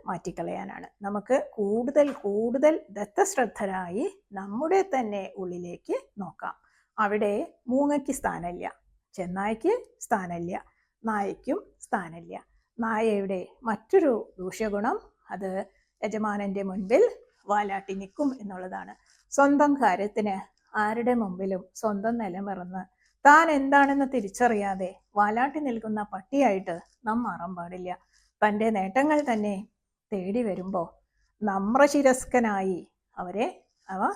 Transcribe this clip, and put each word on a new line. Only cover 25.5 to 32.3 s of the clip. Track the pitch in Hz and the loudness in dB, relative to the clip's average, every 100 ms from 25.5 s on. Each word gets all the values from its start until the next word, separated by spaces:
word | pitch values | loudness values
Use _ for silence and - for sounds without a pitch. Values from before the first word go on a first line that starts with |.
| 311 | -2
നിൽക്കുന്ന | 285 226 220 214 208 | -4 -4 -4 -6 -6
പട്ടിയായിട്ട് | 190 - 277 262 190 190 170 - _ | -10 -2 2 4 2 -2 -8 -10 _
നാം | 226 226 | -2 -2
മാറാൻ | 233 175 175 180 | -2 -6 -8 -10
പാടില്ല. | 175 180 180 180 _ _ _ - | -10 -10 -10 -10 _ _ _ 0
തൻ്റെ | 214 208 226 | 2 4 2
നേട്ടങ്ങൾ | 214 190 262 294 302 294 | 2 0 2 4 4 2
തന്നെ | 226 208 196 214 _ _ _ - | 0 0 -4 -8 _ _ _ -8
തേടി | 202 180 214 | -6 -2 -2
വരുമ്പോ | 226 175 185 196 170 - _ _ _ - | -2 -4 -4 -4 -6 -10 _ _ _ -6
നമ്രശിരസ്കനായി | 208 196 196 269 285 285 262 254 - | -2 0 2 6 6 6 4 4 2